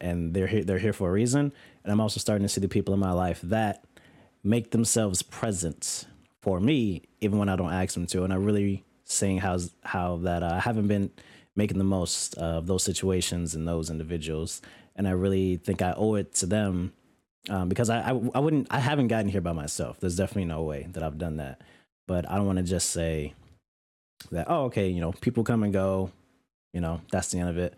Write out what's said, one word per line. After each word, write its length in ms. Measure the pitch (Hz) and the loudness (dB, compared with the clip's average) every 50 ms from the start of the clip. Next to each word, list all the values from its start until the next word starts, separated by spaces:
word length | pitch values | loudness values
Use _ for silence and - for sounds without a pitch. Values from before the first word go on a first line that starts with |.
and 340 | 87 87 87 87 85 82 85 | -4 -4 -2 -2 -2 0 0
they're 120 | 95 92 | 0 0
here, 160 | 90 110 107 | 2 0 0
they're 160 | 80 92 95 90 | 0 2 0 2
here 140 | 101 107 | 2 0
for 160 | 101 - 98 87 | 0 0 0 0
a 40 | |
reason. 400 | 90 104 117 120 127 143 143 143 - - - - - _ | 2 2 2 4 4 2 2 2 -2 -6 -20 -20 -20 _
And 100 | - 95 | -4 0
I'm 80 | 104 107 | 2 2
also 200 | 110 104 - 107 | 2 0 -2 -2
starting 240 | - - 107 101 101 | 0 0 2 2 2
to 40 | 101 | 2
see 120 | - 95 | 0 0
the 80 | 98 95 | 0 0
people 240 | - 107 95 - | 0 0 0 2
in 80 | 98 98 | 2 2
my 120 | 98 92 | 2 2
life 280 | 90 87 90 87 85 - | 2 2 0 0 -2 -4
that 400 | - 87 110 110 110 104 95 - _ _ _ - - - - - - _ _ _ - | -2 -2 0 2 2 0 -2 -6 _ _ _ -20 -20 -20 -20 -20 -20 _ _ _ 0
make 260 | 98 113 120 110 - | 2 2 2 0 0
themselves 520 | - 113 117 - - 117 110 101 92 - | 2 2 2 4 2 2 2 2 0 -2
present 840 | - - - - - 113 101 82 85 82 71 - - - - - - - - - - _ _ _ | -4 -6 -6 -4 -2 -2 -2 -2 -2 -4 -4 -6 -6 -8 -8 -8 -10 -14 -20 -20 -20 _ _ _
for 180 | - 101 95 87 | -2 0 0 2
me, 420 | 98 127 156 135 113 101 90 80 - - _ - | 4 4 4 4 2 0 -2 -4 -8 -14 _ -2
even 180 | 107 104 101 104 | 0 2 2 4
when 100 | 101 101 | 4 2
I 80 | 92 | 2
don't 160 | 87 90 82 | 2 0 0
ask 220 | 87 92 92 92 - | 0 0 0 0 -2
them 120 | 90 87 85 | -4 -4 -2
to. 160 | - 92 90 | 0 0 0
And 80 | 92 | 2
I'm 120 | 95 92 98 | 2 2 2
really 400 | 104 104 101 101 98 98 98 - _ _ _ _ | 2 2 2 2 0 0 -2 -6 _ _ _ _
seeing 340 | - - - 104 98 95 90 | -4 -2 0 2 2 2 2
how's, 360 | 90 95 90 90 87 85 - _ | 0 0 0 0 -2 -4 -10 _
how 340 | - - - 92 90 87 87 85 | -10 -6 -4 -2 -2 -2 -2 0
that, 240 | 87 90 85 85 | 0 0 0 0
uh, 120 | 87 85 85 | 0 0 0
I 40 | 92 | 0
haven't 280 | - 120 117 110 101 101 | 0 0 0 2 2 2
been 220 | 104 101 98 92 - - - - - - - _ - | 2 2 0 -2 -4 -12 -20 -20 -20 -20 -16 _ -2
making 220 | 98 104 104 - 98 | 0 0 2 2 2
the 60 | 95 | 2
most 500 | 98 98 92 87 - - - - - - | 2 2 2 0 0 -2 -4 -4 -6 -6
of 320 | - 82 82 80 82 80 | -4 -2 -2 -2 -2 0
those 160 | 90 95 92 | 0 0 0
situations 720 | - 104 87 - - 95 92 90 87 - 87 90 85 80 82 | 0 0 -2 0 0 0 2 2 0 0 -2 -2 -4 -4 -4
and 120 | 80 80 | -4 -2
those 240 | 82 85 82 80 80 | -2 -2 -2 -2 -4
individuals. 680 | 80 80 80 78 87 82 76 78 78 78 82 - - - - - - - - _ - | -6 -6 -6 -6 -6 -6 -4 -4 -4 -4 -4 -6 -8 -10 -14 -18 -20 -20 -20 _ -6
And 120 | - 101 95 | -2 0 2
I 40 | |
really 440 | 92 90 92 98 98 95 95 92 90 | 2 2 2 2 2 2 2 2 0
think 260 | 80 - - 95 - | -2 -2 -2 -2 0
I 100 | 95 90 - | 0 0 0
owe 180 | - 104 110 107 | 2 2 2 2
it 200 | 101 95 - - | 0 -2 -2 -2
to 100 | - 98 | -2 0
them, 460 | 87 104 107 104 98 92 90 87 90 - _ _ _ _ _ _ _ _ _ - - | 2 2 2 2 2 0 0 -2 -4 -6 _ _ _ _ _ _ _ _ _ -8 -4
um, 220 | 101 92 90 87 | -2 -2 0 0
because 180 | 98 - 120 110 | 0 0 2 2
I, 120 | 113 117 | 0 0
I, 100 | - 117 | 0 0
I 280 | 131 120 107 127 - 123 | -2 0 -2 0 0 2
wouldn't, 280 | 143 160 156 143 - - | 2 2 2 2 0 0
I 100 | - 135 | 0 0
haven't 280 | 127 139 151 143 131 113 | 2 2 2 2 2 2
gotten 200 | 117 110 104 98 | 2 2 0 0
here 120 | 95 98 | 0 -2
by 120 | 85 85 | -2 -2
myself. 460 | 82 80 73 76 - - 80 60 - - | -4 -4 -6 -6 -6 -6 -6 -6 -6 -4
There's 180 | - 90 87 | -2 -2 0
definitely 280 | 90 95 92 - 101 92 | 0 0 0 0 -2 -2
no 180 | 85 80 78 | -2 -2 -2
way 260 | 80 78 76 69 71 87 | -4 -4 -4 -6 -8 -10
that 100 | 90 82 | -8 -6
I've 140 | 80 78 73 | -6 -6 -4
done 220 | 78 85 82 78 78 | -4 -6 -4 -4 -6
that. 240 | 73 67 65 - - - - - _ _ _ _ - | -6 -8 -10 -14 -20 -20 -20 -20 _ _ _ _ -6
But 240 | - 92 90 85 - | -2 -2 -2 -2 0
I 60 | 87 | 0
don't 100 | 101 101 | 0 2
wanna 160 | 98 92 92 | 2 2 0
just 280 | 92 87 92 85 - - | 0 0 0 0 0 -2
say 440 | - 85 82 82 80 78 73 73 - - - - - _ _ _ _ _ _ _ _ _ _ _ _ - - - | -2 -2 0 0 0 -2 -4 -6 -8 -14 -20 -20 -20 _ _ _ _ _ _ _ _ _ _ _ _ -20 -12 -6
that, 160 | - 85 80 - | -4 -4 0 0
"Oh, 140 | 170 160 135 | 0 0 0
okay, 240 | 123 - 113 98 92 | 0 0 0 0 2
you 120 | 92 87 | 0 0
know, 120 | 82 82 | -2 -2
people 300 | 92 - - 123 113 117 | -2 -2 -2 0 0 0
come 200 | 110 - 120 113 | 2 2 2 2
and 100 | 107 101 | 2 2
go, 380 | 95 98 95 95 95 95 95 92 - - _ _ _ _ _ _ _ _ _ _ - | 2 2 2 2 2 0 -2 -4 -6 -14 _ _ _ _ _ _ _ _ _ _ -6
you 60 | 90 | -4
know, 200 | 87 82 85 80 - - | -2 -2 -4 -6 -6 -2
that's 200 | - 92 - - | -2 -2 -2 -2
the 80 | - 90 | -2 -2
end 100 | 87 90 | -2 -2
of 80 | 85 | 0
it." 180 | 87 90 - - | -2 -2 -4 -4